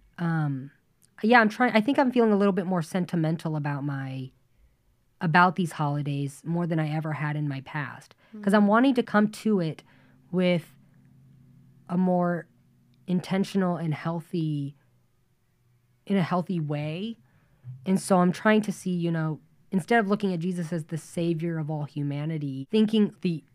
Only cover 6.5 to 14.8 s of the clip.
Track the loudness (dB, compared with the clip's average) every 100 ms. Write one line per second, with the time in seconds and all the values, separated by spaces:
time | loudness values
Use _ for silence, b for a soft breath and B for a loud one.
6.5 | -4 -2 -2 -2 -2 -4 -4 -4 -2 -4
7.5 | -6 -8 -8 -8 -12 -20 _ b -6 2
8.5 | 4 6 6 4 2 2 2 2 0 0
9.5 | 0 0 -4 b b b b _ 0 2
10.5 | 2 -2 _ _ _ _ _ -20 -20 _
11.5 | -20 _ _ -4 0 2 2 2 -2 -6
12.5 | _ _ _ _ _ -4 -4 0 -2 0
13.5 | 0 0 -2 -4 -4 -4 -6 -6 -4 -2
14.5 | -4 -6 -10